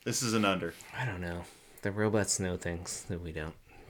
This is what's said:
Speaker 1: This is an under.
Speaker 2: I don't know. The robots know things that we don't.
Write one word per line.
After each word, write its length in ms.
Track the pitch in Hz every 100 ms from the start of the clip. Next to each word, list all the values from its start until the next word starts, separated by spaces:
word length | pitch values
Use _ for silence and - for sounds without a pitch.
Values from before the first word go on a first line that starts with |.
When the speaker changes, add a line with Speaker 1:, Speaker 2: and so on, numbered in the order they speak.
Speaker 1:
This 180 | - 113
is 100 | 123
an 100 | 110
under. 300 | 101 92 85 - - -
Speaker 2:
I 80 |
don't 160 | 127 92
know. 220 | 87 87 85 - - -
The 80 | 104
robots 480 | 101 107 107 98 -
know 180 | 92 87
things 480 | - 85 87 - -
that 120 | 87
we 100 | 85
don't. 220 | 78 78 80 - -